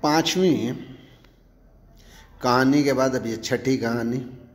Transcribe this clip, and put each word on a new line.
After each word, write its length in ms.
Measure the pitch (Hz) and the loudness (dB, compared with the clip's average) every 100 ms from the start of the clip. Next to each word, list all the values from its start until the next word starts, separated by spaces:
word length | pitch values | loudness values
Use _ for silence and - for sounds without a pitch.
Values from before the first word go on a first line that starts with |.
पाँचवीं 720 | 151 156 160 180 185 127 117 156 - - - - - _ _ _ - - - - - - - - | 2 2 2 0 2 2 -2 -6 -10 -18 -20 -20 -20 _ _ _ -20 -20 -20 -20 -20 -20 -20 -4
कहानी 400 | 127 123 131 143 | 2 4 4 4
के 100 | 139 | 2
बाद 220 | 127 131 127 | 2 0 0
अब 100 | 113 | -4
ये 120 | 113 | -6
छठी 400 | - 120 127 131 | -4 -4 0 -2
कहानी। 400 | 117 117 117 127 131 - - | -2 -2 -4 -6 -8 -16 -20